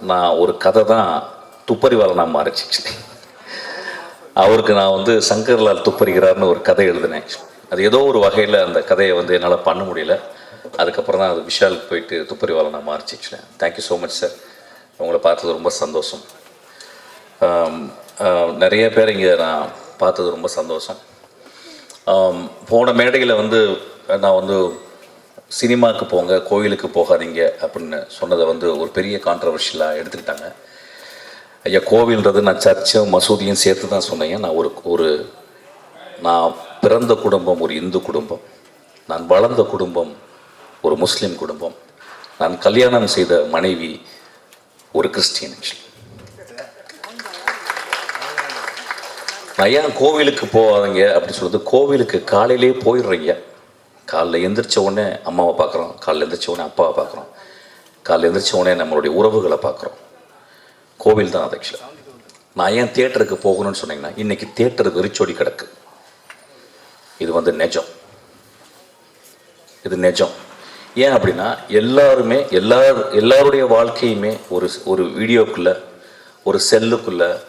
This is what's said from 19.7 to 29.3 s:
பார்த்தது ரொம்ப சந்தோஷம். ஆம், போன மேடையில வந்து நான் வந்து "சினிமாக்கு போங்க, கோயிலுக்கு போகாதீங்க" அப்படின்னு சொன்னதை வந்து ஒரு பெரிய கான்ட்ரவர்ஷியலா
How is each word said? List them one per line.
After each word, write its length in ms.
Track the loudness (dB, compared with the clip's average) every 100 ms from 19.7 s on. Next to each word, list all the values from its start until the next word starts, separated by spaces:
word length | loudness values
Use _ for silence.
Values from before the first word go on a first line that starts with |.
| -12 -14 -2
பார்த்தது 320 | -2 0 -2
ரொம்ப 180 | -4 -6
சந்தோஷம். 480 | -6 -6 -8 -10 -14 -18 _ _ _ -20 -20 -20 -20 -20 -8
ஆம், 460 | 0 4 2 0 -8 -14 0
போன 240 | 2 4
மேடையில 440 | 2 2 2 2 2
வந்து 420 | 2 2 2 0 -8 -12 -4
நான் 280 | 0 2
வந்து 540 | 2 2 0 -2 -4 -16 -20 -20 -20 _ -20 -14 -4
"சினிமாக்கு 480 | 0 2 2 0 -2
போங்க, 340 | -2 0 -2
கோயிலுக்கு 440 | 0 -2 0 -4 -4
போகாதீங்க" 640 | -2 0 0 -2 -2 -2 -2
அப்படின்னு 460 | -8 -8 -10 -10 -12
சொன்னதை 380 | -10 -4 0 0
வந்து 320 | -2 -2 -4
ஒரு 120 | -4
பெரிய 260 | -6 -6 -4
கான்ட்ரவர்ஷியலா 760 | -4